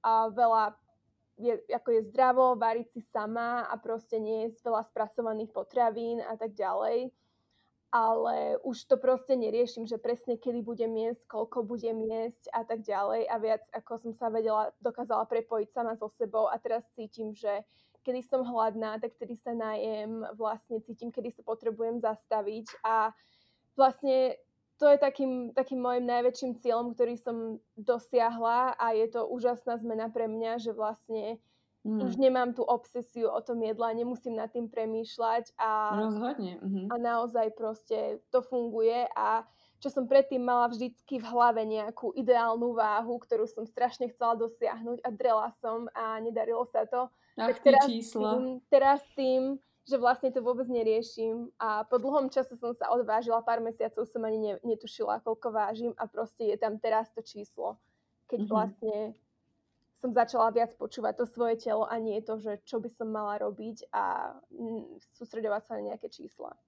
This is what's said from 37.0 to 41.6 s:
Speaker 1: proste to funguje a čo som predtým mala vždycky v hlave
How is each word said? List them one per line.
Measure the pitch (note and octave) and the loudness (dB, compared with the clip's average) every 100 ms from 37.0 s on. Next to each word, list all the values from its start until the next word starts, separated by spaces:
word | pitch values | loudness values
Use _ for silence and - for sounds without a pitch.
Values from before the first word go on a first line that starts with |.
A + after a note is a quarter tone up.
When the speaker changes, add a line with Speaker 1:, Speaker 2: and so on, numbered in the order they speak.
| A#3+ A#3 A#3+ A#3 A3 | 0 0 0 0 0
Speaker 1:
proste | A3 A3 A3 _ A3 - - _ | -2 -6 -6 _ -4 -2 -6 _
to | B3+ | 0
funguje | B3+ B3+ A#3 A3 A3+ A#3+ A#3+ | 0 -4 -2 2 2 2 -2
a | - G#3+ A3+ A3+ _ _ _ | 0 0 0 -2 _ _ _
čo | C#4 | -4
som | C#4 B3 | -4 6
predtým | C4+ C4+ C4 | 6 6 0
mala | B3 B3 C4 | 2 4 2
vždycky | A#3 B3 - - C4 | 0 -6 -8 -8 -8
v | A3+ | -2
hlave | A#3+ A#3+ A3+ | 4 4 4